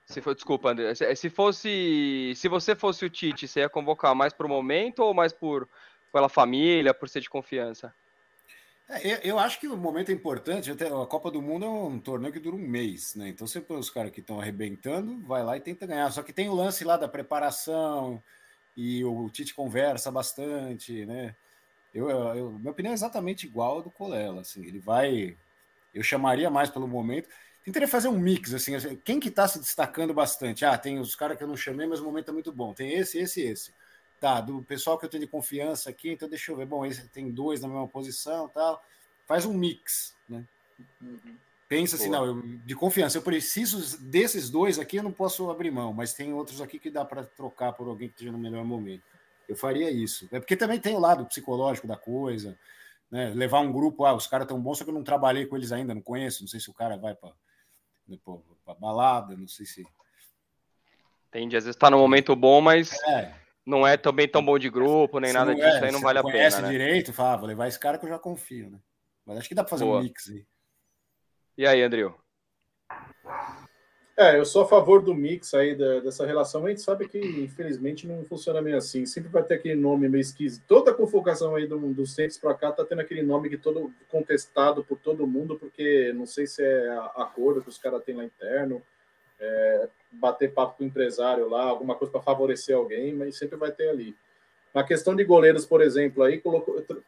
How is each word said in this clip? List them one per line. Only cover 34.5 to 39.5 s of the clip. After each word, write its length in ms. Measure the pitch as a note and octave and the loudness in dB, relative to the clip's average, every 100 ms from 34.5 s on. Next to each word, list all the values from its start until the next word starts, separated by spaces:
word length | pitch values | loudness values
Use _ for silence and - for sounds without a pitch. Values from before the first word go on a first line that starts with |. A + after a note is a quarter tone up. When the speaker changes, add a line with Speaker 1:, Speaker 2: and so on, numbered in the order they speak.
| C3+ | -10
Speaker 2:
pessoal 340 | B2 C#3 - D#3+ | -10 -8 -2 -2
que 60 | |
eu 40 | D#3+ | -4
tenho 160 | D#3+ | -10
de 40 | D3 | -8
confiança 600 | D3+ - C#3+ D3 D3+ - | -8 -8 -8 -6 -8 -10
aqui, 220 | A#2+ E3 | -12 -12
então 160 | D#3+ D#3 | -10 -10
deixa 240 | D#3 - | -12 -10
eu 40 | C#3+ | -10
ver, 100 | C3+ | -8
bom, 200 | D3 C3+ | -8 -8
esse 220 | B2+ - | -10 -14
tem 200 | C#3 C3+ | -14 -12
dois 280 | A#2+ C#3+ D3 | -6 -4 -4
na 60 | C3 | -6
mesma 220 | C3+ C3 | -8 -10
posição 580 | C3+ C3+ C3 D3 E3 D#3 | -10 -12 -10 -8 -6 -6
e 40 | |
tal, 260 | D3 D#3+ D#3+ _ _ _ _ - | -4 -2 -4 _ _ _ _ -4
faz 180 | E3 | -2
um 80 | F#3 | 0